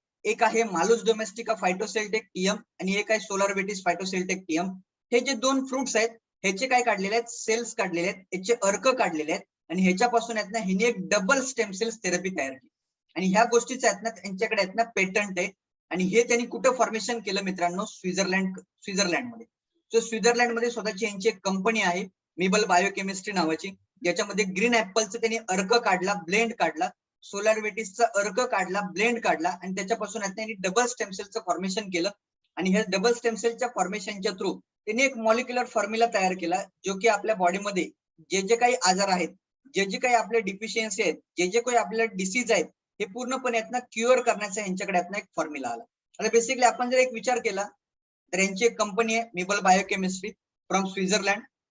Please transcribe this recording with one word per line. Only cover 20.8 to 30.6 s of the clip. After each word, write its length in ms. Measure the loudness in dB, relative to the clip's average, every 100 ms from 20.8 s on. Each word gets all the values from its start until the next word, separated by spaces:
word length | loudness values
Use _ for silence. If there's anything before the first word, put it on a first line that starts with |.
| -6 -4
यांची 240 | -4 0 0
एक 100 | 0
कंपनी 360 | -2 0 0 2
आहे 220 | 2 0 -4 -12 _ -2
मिबल 260 | 2 2 4
बायोकेमिस्ट्री 640 | 2 0 -2 -6 -6 -4
नावाची, 360 | -2 0 -2 -6 -14 _ _
ज्याच्यामध्ये 420 | -2 0 -2 -2 -2 2
ग्रीन 180 | 2
ॲपलचं 460 | 4 2 0 -2 -2
त्यांनी 160 | -2 -2 -2
अर्क 260 | -2 2
काढला, 400 | 2 2 0 0 -2 0
ब्लेंड 260 | 0 0 0
काढला, 300 | -2 0 -4 -6 _ _
सोलार 340 | -12 -2 2 2
व्हेटिसचा 440 | 0 -6 -8 0 2 2
अर्क 200 | 0 0
काढला, 400 | 0 0 0 -2 -4
ब्लेंड 260 | 0 0 2
काढला 280 | 0 0 0 -4
आणि 120 | -6
त्याच्यापासून 480 | -6 -4 -4 -4 -6
आहेत 120 | -6 -6
ना 60 |
यांनी 120 | -8 -6